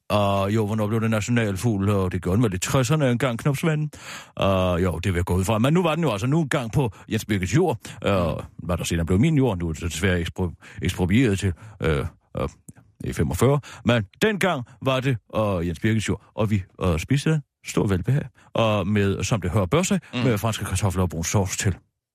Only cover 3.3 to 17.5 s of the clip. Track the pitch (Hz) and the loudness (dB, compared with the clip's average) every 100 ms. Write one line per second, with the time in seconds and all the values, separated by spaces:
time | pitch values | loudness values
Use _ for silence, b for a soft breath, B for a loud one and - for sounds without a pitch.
3.3 | 113 151 135 165 151 151 B B B B | 0 -2 0 0 0 -4 B B B B
4.3 | - 95 95 92 87 92 80 98 85 85 | -2 2 2 2 2 0 0 -2 -2 0
5.3 | 90 95 107 127 165 170 156 156 101 123 | 0 2 2 2 2 2 0 0 0 0
6.3 | 156 147 156 117 151 123 B B 110 - | 0 0 -2 -2 0 0 B B -4 -2
7.3 | 104 92 120 185 123 B B - 98 82 | -2 0 2 2 0 B B 0 0 0
8.3 | - - - 80 87 - 85 82 92 160 | -2 -8 -12 -6 -4 -2 -2 2 4 4
9.3 | 151 131 90 85 78 85 78 98 90 85 | 4 2 0 -4 -4 -6 -2 0 0 -2
10.3 | - 90 - B B 92 - 90 107 123 | -4 -6 -6 B B -6 -2 2 4 4
11.3 | 95 98 80 B B - 71 65 - _ | 2 -2 -4 B B -2 -2 -4 -10 _
12.3 | - 67 - - - _ - - 65 76 | -6 -6 -8 -20 -20 _ -12 -8 -2 -2
13.3 | - 120 143 B B 104 120 101 - 214 | 2 2 2 B B 0 0 0 -2 -2
14.3 | 202 190 160 139 B 131 131 131 120 - | 2 0 0 -6 B -2 0 0 -4 -4
15.3 | - 107 92 87 80 110 110 104 90 b | -2 0 0 -2 -2 0 0 0 -4 b
16.3 | - 107 104 90 - 92 80 - 139 160 | -4 0 0 -2 -4 0 0 0 0 2
17.3 | 160 - | -2 -2